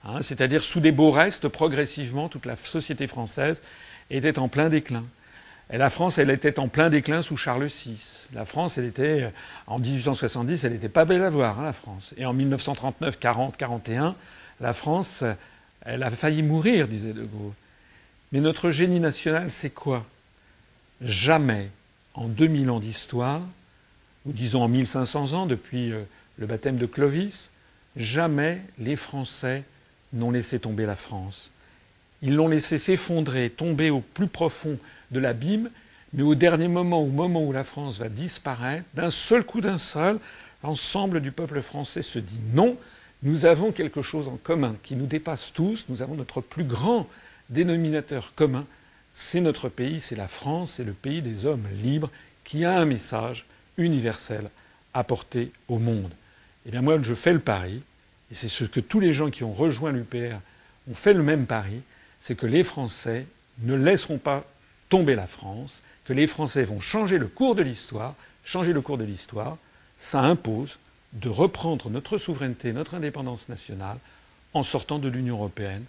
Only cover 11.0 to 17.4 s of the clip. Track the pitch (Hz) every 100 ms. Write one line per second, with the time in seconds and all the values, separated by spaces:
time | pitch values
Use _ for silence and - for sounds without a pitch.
11 | 160 180 190 147 123 104 151 - - 95
12 | - - 131 127 139 135 - 135 135 -
13 | 156 - 120 113 131 - 127 117 107 117
14 | 156 185 - - - - 120 - 147 170
15 | 190 - 120 101 - - _ _ 117 120
16 | 127 117 151 156 151 156 185 226 135 107
17 | 110 110 110 107